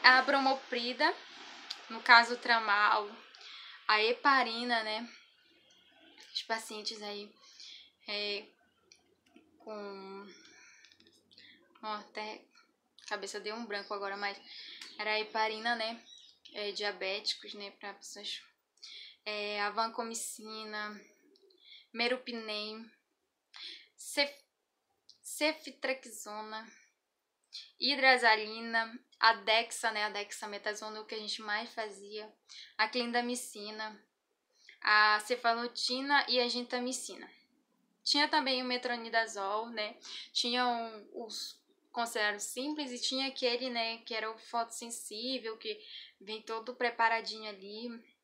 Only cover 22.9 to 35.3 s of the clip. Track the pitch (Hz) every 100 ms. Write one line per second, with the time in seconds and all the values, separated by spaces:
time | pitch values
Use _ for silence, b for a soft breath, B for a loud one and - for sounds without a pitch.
22.9 | _ _ _ _ _ _ B B B B
23.9 | _ - 294 285 - _ _ _ _ _
24.9 | _ - - - - 302 302 - - 262
25.9 | 262 247 214 214 214 214 220 220 b b
26.9 | _ _ _ _ _ _ B B _ 254
27.9 | 277 262 247 233 214 214 226 233 226 226
28.9 | 233 _ _ 226 208 196 220 226 - 226
29.9 | 214 208 202 202 - 214 202 214 208 214
30.9 | 214 214 220 208 - 214 214 233 - 214
31.9 | 196 202 214 214 _ _ B B - 220
32.9 | 247 240 240 240 247 - 214 208 214 214
33.9 | 208 _ _ _ _ _ B B B -
34.9 | 214 214 214 -